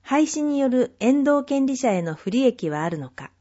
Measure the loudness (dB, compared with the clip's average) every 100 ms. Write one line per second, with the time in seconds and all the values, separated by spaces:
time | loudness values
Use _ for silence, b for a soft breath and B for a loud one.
0 | -2 0 0 0 -2 0 0 0 -2 _
1 | 2 2 4 2 2 -2 0 0 0 0
2 | -2 -6 -4 2 2 0 -4 -4 -4 -6
3 | -10 -14 -18 _